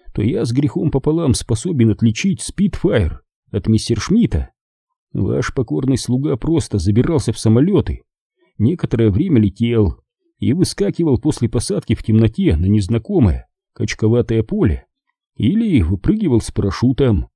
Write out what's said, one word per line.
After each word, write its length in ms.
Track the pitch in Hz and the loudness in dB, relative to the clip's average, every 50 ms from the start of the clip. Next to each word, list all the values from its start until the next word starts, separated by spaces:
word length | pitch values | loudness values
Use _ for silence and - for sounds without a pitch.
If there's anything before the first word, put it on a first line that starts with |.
| _ - - | _ -10 -6
то 80 | - | -4
я 220 | 101 110 156 - - | -2 -2 -2 -2 -2
с 80 | 123 | -2
грехом 400 | 117 131 139 139 - 185 190 156 | -2 -2 -2 -2 -2 -2 -2 -2
пополам 420 | - 135 - 151 156 165 170 143 117 | -2 -2 0 -2 -2 0 2 0 0
способен 580 | - - - 120 110 - 185 175 131 113 113 | 0 -2 -2 -4 -4 -2 -2 0 2 2 2
отличить 500 | 101 - 113 117 110 - - 196 175 - | 2 2 0 0 0 0 0 -2 -2 -2
Спитфайр 800 | - - - - 196 208 - - - 165 - 127 90 80 80 - - _ _ _ _ _ | -6 -8 -4 -2 -2 -2 0 0 0 0 2 2 0 0 -2 -6 -12 _ _ _ _ _
от 160 | - 110 - 107 | -6 -4 0 0
мессершмитта. 840 | 110 107 - - 117 104 - - 175 233 226 - - 78 67 - _ _ _ _ _ _ _ _ _ _ _ _ - | 0 0 0 -2 -2 -2 -2 0 2 2 2 2 0 -2 -4 -6 _ _ _ _ _ _ _ _ _ _ _ _ -6
Ваш 400 | - 101 - - - 127 - - | -4 -4 -2 -2 -2 -4 -4 -4
покорный 440 | 135 123 - 151 151 135 131 135 117 | -6 -6 -4 -4 -4 -2 0 -2 -2
слуга 380 | - - 120 127 139 156 - | -2 -2 -2 -2 -2 -2 -4
просто 420 | - - 151 165 160 - - - 101 | -4 -2 -2 -2 -2 -2 -2 -4 -2
забирался 540 | 80 98 101 110 131 - 170 139 - - | 0 2 2 2 2 2 0 0 -2 -2
в 80 | 110 - | -4 0
самолеты, 640 | - 113 110 117 143 190 208 160 - - 71 - _ _ _ _ _ _ _ _ _ _ _ - | 2 4 4 4 4 4 2 2 0 -2 -6 -10 _ _ _ _ _ _ _ _ _ _ _ -2
некоторое 540 | 101 151 180 170 - - - 117 117 107 | 0 0 0 -2 -2 -2 0 2 2 2
время 280 | 95 107 160 196 156 117 | 2 2 2 2 2 2
летел 640 | 107 98 92 - 117 117 117 113 104 87 71 - _ _ _ _ _ _ _ _ | 2 2 0 -2 -2 0 2 2 2 0 -2 -6 _ _ _ _ _ _ _ _
и 120 | 104 101 | -2 -2
выскакивал 680 | 131 180 180 - - - 196 196 - - 170 156 131 110 | 0 0 0 0 0 -2 -2 -2 -2 0 0 2 0 2
после 280 | - 156 143 - - 113 | 0 -2 -2 0 -2 -2
посадки 480 | - 123 - - 202 190 - - - | -2 -2 -4 -4 -4 -4 -2 -2 -4
в 80 | - - | -2 0
темноте 540 | - 107 110 113 110 - - 196 175 80 78 | 2 2 4 4 2 2 0 0 0 0 2
на 80 | 87 | 2
незнакомое 840 | 95 104 107 101 87 107 113 - - 208 180 127 85 71 64 - _ _ _ _ _ _ | 2 2 2 0 0 -2 -4 -2 -2 0 2 2 2 2 -2 -6 _ _ _ _ _ _
качковатое 720 | - 110 104 - - 110 107 117 120 113 - 117 113 113 | -8 -8 -6 -4 -2 0 2 2 2 0 0 0 -2 -2
поле 440 | - - 214 185 110 73 65 - _ _ _ _ _ _ _ _ _ _ - | -2 -2 0 0 0 0 -2 -6 _ _ _ _ _ _ _ _ _ _ -2
или 440 | - 117 190 226 233 220 175 120 | 0 0 0 0 0 2 2 2
выпрыгивал 600 | 82 78 101 92 - - 214 214 220 165 120 113 | 2 0 -2 -2 0 -2 0 0 0 0 0 0
с 100 | - - | 0 -2
парашютом, 800 | - - 95 98 92 - - 127 131 - 139 127 107 82 58 - _ | -4 -4 -4 -4 -2 0 0 0 0 2 2 2 2 0 -2 -6 _